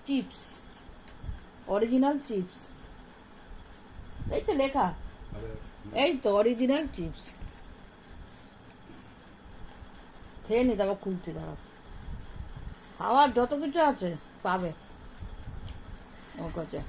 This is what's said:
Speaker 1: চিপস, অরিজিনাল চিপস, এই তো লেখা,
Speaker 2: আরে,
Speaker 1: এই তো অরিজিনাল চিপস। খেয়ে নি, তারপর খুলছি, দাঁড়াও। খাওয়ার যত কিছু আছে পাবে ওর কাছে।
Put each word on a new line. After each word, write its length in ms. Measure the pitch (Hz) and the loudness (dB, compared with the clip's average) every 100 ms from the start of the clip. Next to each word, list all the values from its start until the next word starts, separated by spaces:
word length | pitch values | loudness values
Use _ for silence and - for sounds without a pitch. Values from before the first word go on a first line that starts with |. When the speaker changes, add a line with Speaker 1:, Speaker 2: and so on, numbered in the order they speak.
Speaker 1:
চিপস, 580 | - 277 180 - - - - - - - - - - - - - - | 2 0 0 -8 -8 -10 -12 -18 -18 -18 -18 -10 -8 -8 -12 -16 0
অরিজিনাল 520 | 196 233 254 277 294 | 2 6 6 6 4
চিপস, 500 | - 208 180 - - - - - - - - - - - - - - - - - - | 0 -2 -2 -8 -16 -16 -16 -18 -18 -20 -20 -20 -16 -16 -16 -18 -16 -14 -12 -8 -2
এই 80 | - - | 0 2
তো 80 | |
লেখা, 300 | 302 269 277 | 4 4 4
Speaker 2:
আরে, 1160 | 185 - - - - - - - - - 104 220 294 | 2 0 -10 -12 -10 -8 -8 -10 -12 -14 -4 2 4
Speaker 1:
এই 100 | 269 | 4
তো 200 | 214 202 | 4 6
অরিজিনাল 500 | 220 233 254 285 302 | 6 6 4 4 2
চিপস। 400 | - 165 - - - - - - - - - - - - - - - - - - - - - - - - - - - - - - - - - - | -4 -6 -6 -14 -12 -12 -12 -18 -18 -20 -20 -18 -16 -16 -18 -20 -20 -20 -20 -18 -18 -18 -20 -20 -20 -18 -14 -14 -14 -18 -18 -18 -18 -18 -16 2
খেয়ে 160 | 226 | 4
নি, 120 | 254 202 | 6 4
তারপর 180 | 196 | 2
খুলছি, 380 | 202 196 180 175 | 2 -2 -4 -4
দাঁড়াও। 240 | 160 160 151 - - - - - - - - - - - - - - | -8 -8 -10 -12 -20 -16 -14 -10 -10 -10 -12 -10 -10 -12 -12 -16 -4
খাওয়ার 340 | 196 254 285 | 4 8 8
যত 220 | 240 247 | 6 4
কিছু 280 | 285 302 330 | 2 2 6
আছে 340 | 302 190 180 156 - - | 6 6 -2 -4 -10 -4
পাবে 300 | 190 185 175 156 - - - - - - - - - - - - - - - - | 0 2 0 -6 -14 -16 -14 -12 -10 -10 -10 -8 -8 -10 -12 -14 -14 -16 -14 -10
ওর 120 | 165 | -6
কাছে। 260 | 170 160 160 | -6 -6 -6